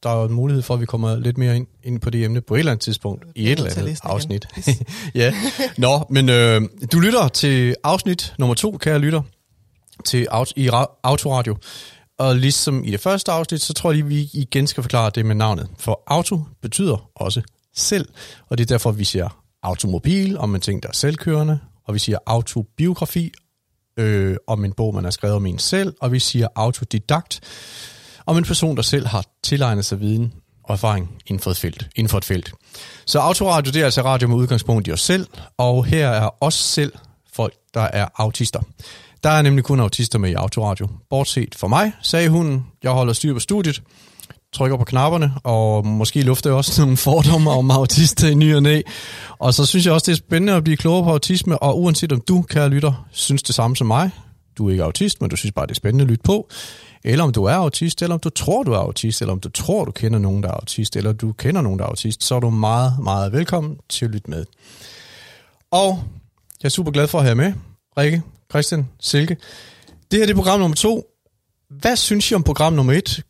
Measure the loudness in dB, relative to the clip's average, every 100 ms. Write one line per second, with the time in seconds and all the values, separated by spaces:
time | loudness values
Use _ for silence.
0 | -2 -2 0 0 0 0 0 -4 -2 -2
1 | -2 -2 -2 0 0 0 -4 _ -8 -6
2 | -4 -2 -2 -2 0 0 0 -2 -4 -6
3 | -6 -8 -12 -4 0 0 -2 -4 -6 -6
4 | -6 -6 -4 -6 -8 -6 -2 -2 -4 -10
5 | -8 0 0 0 -6 -4 -6 0 2 2
6 | 0 2 4 6 6 4 0 -6 -2 2
7 | 4 4 2 0 0 2 0 -2 -2 -2
8 | -2 -4 -6 -2 0 0 -2 -4 -2 0
9 | 0 0 -4 _ _ _ _ _ _ _
10 | -4 -2 0 -2 -2 -2 2 2 0 _
11 | 0 0 0 -2 -2 -6 -8 -20 -20 -20
12 | _ _ 0 2 2 0 -2 -2 -2 -4
13 | -2 -2 -2 -4 -4 -6 -4 -4 0 0
14 | 0 -2 -4 -6 -4 0 -2 -2 -2 0
15 | 0 0 0 2 0 0 -6 -8 -6 -6
16 | 0 -2 0 -4 -6 -12 -8 -2 0 -2
17 | -6 -8 -4 -4 -6 _ _ -6 -2 -2
18 | -4 -12 -20 -20 _ -2 0 2 0 -2
19 | -2 -2 -4 -8 _ _ -8 -4 -2 -2
20 | 0 0 0 -2 -2 -2 -2 -6 -6 -2
21 | -2 -2 -2 0 0 -2 -4 _ -6 -4
22 | -2 -4 0 -2 0 -6 -8 -2 -2 0
23 | -4 -4 -6 -8 _ _ _ _ _ -2
24 | 0 2 0 -2 -4 -2 -2 -2 -4 -2
25 | -4 -4 -2 0 -2 -4 -2 -2 -2 -4
26 | -2 0 0 0 -2 0 -2 -2 -4 -6
27 | 0 -2 -2 -14 -14 -20 -20 -20 -20 -20
28 | -20 -14 0 0 2 0 0 0 0 0
29 | -2 -4 -6 _ -2 0 2 0 -2 -2
30 | 0 0 -2 -6 _ _ -6 -2 0 0
31 | -4 -12 -8 -6 -4 -4 -4 -8 -12 -4
32 | 0 0 -2 -4 -6 -16 _ -20 -20 -16
33 | -2 0 2 2 2 2 2 2 2 2
34 | 0 2 2 2 2 0 2 0 0 -4
35 | 0 0 0 -12 -20 -2 0 2 2 2
36 | 2 2 0 0 -2 0 -2 -2 -2 -6
37 | -20 _ _ -6 -6 -6 _ -2 -2 0
38 | -4 -2 -4 -2 -4 -4 -8 -10 -20 -20
39 | -20 _ 2 4 4 4 2 2 2 0
40 | -2 0 0 0 -2 -2 -2 -2 -6 -8
41 | _ -2 -2 -2 -4 -6 0 2 2 -2
42 | -2 0 2 2 2 -2 -6 _ -2 0
43 | 0 0 -2 -2 -2 -2 0 -4 -8 _
44 | _ _ -20 -20 _ -2 0 0 0 2
45 | 2 2 0 -2 -2 2 2 2 0 0
46 | 0 2 2 2 2 0 2 2 4 4
47 | 4 4 6 6 4 4 4 4 4 4
48 | 4 4 4 6 6 6 4 2 0 -12
49 | -16 -16 -18 -4 2 2 4 4 4 4
50 | 2 0 0 0 2 2 2 2 2 2
51 | 4 2 2 0 0 0 2 2 2 2
52 | 0 -2 2 2 4 2 2 2 2 -2
53 | -6 -8 -2 0 0 0 0 0 2 2
54 | 2 -2 -18 -20 _ -4 0 2 0 0
55 | -2 -2 -4 -4 -4 -4 -6 -4 0 2
56 | 2 2 2 0 -2 -16 -18 -18 -20 -12
57 | -2 2 2 2 2 2 0 -2 -4 -2
58 | -2 -2 -4 -4 -2 0 0 0 -2 -4
59 | -4 -4 -4 -6 -6 -8 -2 -2 -2 -4
60 | -2 0 0 0 -2 -6 -8 -6 -4 -2
61 | -2 -2 -4 -2 -2 0 0 -2 -4 -4
62 | -6 -4 -2 0 2 2 2 2 2 0
63 | 0 0 0 -2 -2 -2 -4 -8 -10 -4
64 | -4 -4 -8 -10 -10 _ _ -20 -20 -20
65 | -20 -20 -20 -20 _ _ _ 0 2 0
66 | -6 -14 _ _ _ -6 -4 -2 -2 0
67 | 2 2 2 4 2 -2 -10 -20 _ -2
68 | 0 0 -4 -14 _ -2 0 -2 -4 -6
69 | -2 0 0 -2 -8 -20 -20 -20 _ -20
70 | _ 0 2 2 2 2 2 2 0 0
71 | -4 _ _ _ _ _ _ -4 -2 0
72 | 0 0 2 2 2 2 2 4 4 2
73 | 0 -6 -8